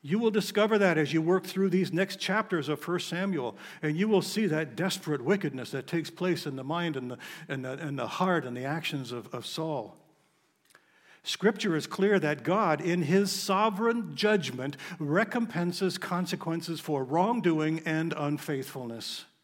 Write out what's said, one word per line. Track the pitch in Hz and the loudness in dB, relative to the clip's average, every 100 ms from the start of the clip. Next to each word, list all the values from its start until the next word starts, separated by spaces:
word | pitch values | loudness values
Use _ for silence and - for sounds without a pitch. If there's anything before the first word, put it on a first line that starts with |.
You | 143 196 | 0 2
will | 233 | 4
discover | 214 - - 208 220 | 2 0 2 4 6
that | 196 160 | 4 4
as | 147 | 2
you | 160 | 2
work | 160 185 | 4 2
through | 185 190 196 | 2 0 2
these | 180 170 | 4 2
next | 151 190 - | 2 0 -2
chapters | - 196 214 175 135 | -2 0 0 -2 -2
of | 147 | -4
First | - 175 175 | -2 -4 -2
Samuel, | 170 196 175 123 104 - - | -4 -2 -2 -4 -6 -16 -6
and | 156 | -2
you | 151 214 | 0 4
will | 202 | 4
see | - - 214 | 2 0 2
that | 156 156 | 2 -2
desperate | 117 185 - - 143 | -2 -2 -2 -2 -4
wickedness | 120 202 165 131 120 | 2 2 0 -4 -6
that | 139 127 | -6 -4
takes | 170 151 | -4 -4
place | - 180 175 156 | -4 0 0 -2
in | 135 | -6
the | |
mind | 131 170 170 139 | -4 -2 -2 -2
and | 127 | -6
the, | 123 - - 160 | -10 -12 -14 -8
and | 135 | -6
the, | 131 | -6
and | 131 156 139 | -6 -6 -4
the | 117 | -4
heart | - 185 175 - | 0 2 2 0
and | 123 | -4
the | |
actions | 131 160 156 147 123 | -4 -4 -4 -4 -6
of, | 120 104 | -8 -8
of | 127 | -8
Saul. | 113 - 165 147 104 - _ _ _ _ _ _ _ - _ _ _ - | -8 -6 -4 -4 -6 -12 _ _ _ _ _ _ _ -20 _ _ _ -16
Scripture | - - 190 214 214 160 | -8 2 2 2 0 0
is | - | -2
clear | - 190 202 | 0 4 4
that | 151 147 | 2 -2
God, | 123 190 202 151 | 0 2 4 2
in | 165 175 | 2 0
his | 147 190 202 | 4 4 4
sovereign | - - 190 220 196 233 233 190 139 | 0 0 4 4 4 2 2 -2 0
judgment, | 208 214 135 123 131 147 - 180 | 4 4 2 -4 -6 -6 -12 -6
recompenses | 151 160 220 240 233 180 175 175 190 180 | 2 2 2 0 -2 0 -2 0 0 -2
consequences | - 175 180 185 - 165 165 165 | -4 -2 -2 -2 -2 -4 -4 -8
for | - 147 | -2 -2
wrongdoing | 131 151 190 240 180 156 156 160 | 2 2 2 2 2 4 2 0
and | 160 156 165 151 | 0 0 0 0
unfaithfulness. | 143 147 - 143 131 139 123 113 104 - - _ | 0 -2 -2 -4 -4 -8 -8 -8 -8 -10 -12 _